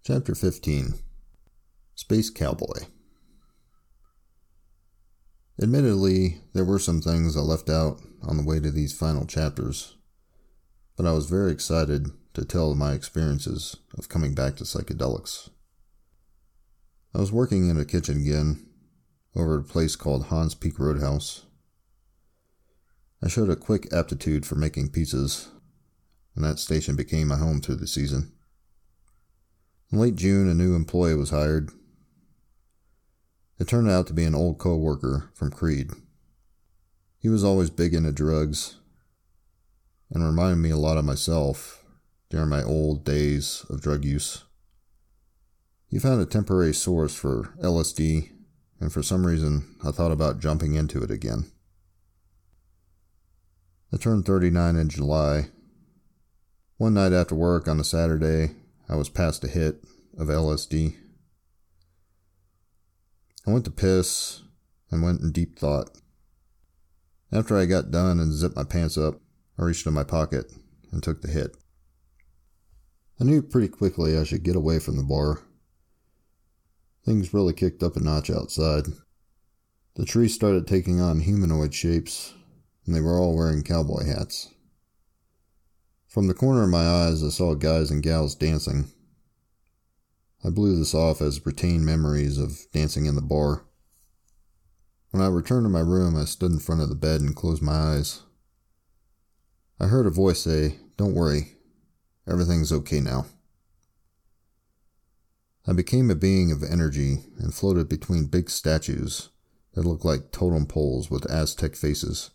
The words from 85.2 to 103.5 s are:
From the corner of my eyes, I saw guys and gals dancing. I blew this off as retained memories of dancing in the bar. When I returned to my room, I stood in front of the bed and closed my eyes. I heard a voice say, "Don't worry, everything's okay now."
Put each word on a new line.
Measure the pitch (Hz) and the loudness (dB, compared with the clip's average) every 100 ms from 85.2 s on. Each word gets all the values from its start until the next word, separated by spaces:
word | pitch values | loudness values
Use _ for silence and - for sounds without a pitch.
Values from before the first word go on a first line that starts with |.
| _ _ _ _ _ _ _ _ _ | _ _ _ _ _ _ _ _ _
From | - 98 | 0 0
the | |
corner | 90 131 131 | 2 2 4
of | 101 | 4
my | 87 82 | 4 4
eyes, | 87 85 80 | 4 2 2
I | 76 | -2
saw | - 90 76 | 0 0 2
guys | 78 80 76 | 2 2 2
and | 73 | 0
gals | 80 80 76 - | 0 0 0 -2
dancing. | 78 78 - 69 71 _ _ _ _ _ _ _ _ _ _ _ _ _ _ _ | 0 0 0 -2 -4 _ _ _ _ _ _ _ _ _ _ _ _ _ _ _
I | - | -4
blew | 87 104 87 | 0 2 2
this | 76 78 | 2 2
off | 82 78 | 2 2
as | 76 71 - | -2 -2 -6
retained | 71 87 85 78 | -2 0 2 2
memories | 80 76 73 71 71 | 2 2 0 0 -2
of | 71 73 - | -4 -6 -6
dancing | 78 76 71 73 | -2 -2 0 -2
in | 71 | -2
the | |
bar. | 71 73 73 76 - _ _ _ _ _ _ _ _ _ _ _ _ _ _ | 0 0 0 -2 -8 _ _ _ _ _ _ _ _ _ _ _ _ _ _
When | 98 | 0
I | 95 | 2
returned | 90 - 127 113 | 0 2 2 2
to | |
my | 87 | 2
room, | 80 92 90 80 | 2 4 2 2
I | |
stood | 73 - 90 | -2 -2 0
in | 80 | 0
front | - 80 | 0 -2
of | 71 | 0
the | 71 | -2
bed | 78 78 | 0 2
and | 71 - | 0 -2
closed | 87 80 | -2 0
my | 73 | 0
eyes. | 78 78 73 73 - - _ _ _ _ _ _ _ _ _ _ _ _ _ _ _ | 2 2 0 -2 -8 -18 _ _ _ _ _ _ _ _ _ _ _ _ _ _ _
I | 92 | 2
heard | 127 110 | 4 2
a | |
voice | 82 95 85 | 4 2 2
say, | - 78 76 73 - - | 0 2 0 -2 -16 -2
"Don't | 101 | 0
worry, | 85 82 73 73 _ _ _ _ _ _ _ - | 2 2 0 -4 _ _ _ _ _ _ _ -4
everything's | 87 87 85 76 | 0 2 2 2
okay | 78 71 76 | -2 -2 -2
now." | 69 65 71 _ _ | -2 -4 -6 _ _